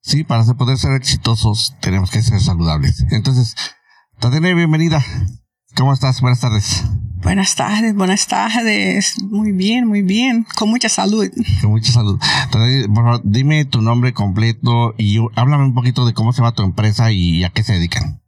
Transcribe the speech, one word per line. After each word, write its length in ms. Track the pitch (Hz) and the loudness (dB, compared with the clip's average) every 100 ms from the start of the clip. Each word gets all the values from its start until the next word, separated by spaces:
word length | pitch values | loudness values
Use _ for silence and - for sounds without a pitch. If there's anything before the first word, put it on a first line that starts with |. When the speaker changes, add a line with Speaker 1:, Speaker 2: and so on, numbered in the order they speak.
| - | 0
Speaker 1:
Sí, 160 | 143 | -2
para 220 | 160 113 | 0 2
ser, 100 | 113 | 2
poder 240 | 123 120 131 | 2 0 0
ser 140 | 87 | 0
exitosos 800 | 135 - - - 113 110 104 - - | -2 -2 -2 -2 0 0 0 -4 -6
tenemos 320 | - 92 92 | -2 -2 0
que 100 | 110 | 0
ser 180 | 110 101 | 0 2
saludables. 640 | 87 85 82 78 69 - - | 2 2 0 0 0 0 0
Entonces, 460 | 110 117 127 113 - - _ _ _ _ _ | 0 2 0 0 -6 -14 _ _ _ _ _
Tatiane, 340 | 120 151 175 | -2 2 2
bienvenida. 500 | 170 165 156 165 156 127 - 92 - _ _ _ | 2 2 2 2 0 -2 -4 -6 -8 _ _ _
¿Cómo 180 | - 143 | 0 0
estás? 280 | 135 131 131 | 2 0 0
Buenas 180 | 135 127 | 0 0
tardes. 460 | 127 107 - - - - - - | 0 -2 -2 -4 -2 -4 -6 -6
Speaker 2:
Buenas 400 | - 202 190 - | -2 0 0 -2
tardes, 360 | - 214 226 | -2 0 0
buenas 360 | 202 185 202 - | 0 0 0 0
tardes. 920 | - 226 226 226 208 190 185 196 - | -2 -2 -2 -2 0 0 0 -2 -4
Muy 260 | 196 208 214 | -6 -2 -2
bien, 340 | 185 196 247 | 0 0 0
muy 180 | 233 202 | 0 0
bien. 440 | 185 208 254 233 220 | 0 0 2 0 -2
Con 160 | - 214 | -2 0
mucha 180 | 240 220 | 0 -2
salud. 400 | - 190 220 196 - - - | 0 0 0 -2 -2 -2 0
Speaker 1:
Con 120 | 104 | 2
mucha 180 | 107 110 | 2 2
salud. 300 | 117 104 95 - 139 139 | 2 2 0 0 -2 0
Tatiane, 340 | - 117 135 104 | 0 2 0 0
por 160 | 107 | 2
favor, 180 | 120 120 | 2 2
dime 400 | 101 107 135 156 | 0 0 2 0
tu 180 | 135 123 | 0 0
nombre 300 | 110 120 127 | 0 2 0
completo 840 | 117 101 95 113 110 123 117 117 110 | 0 -2 0 0 0 0 2 0 0
y 220 | 104 107 113 | 0 0 0
háblame 300 | 113 123 147 | 0 2 2
un 100 | 135 | 2
poquito 320 | 123 123 127 123 | 2 0 0 -2
de 80 | |
cómo 180 | 110 113 | 0 0
se 40 | 120 | 2
llama 180 | 117 | 0
tu 80 | 110 | 0
empresa 480 | 95 87 107 104 113 | -2 0 0 2 0
y 320 | 98 87 82 | 2 0 0
a 80 | 90 | -2
qué 140 | - | -2
se 80 | 107 | -2
dedican. 500 | 95 85 - - - | -2 -2 -4 -6 -10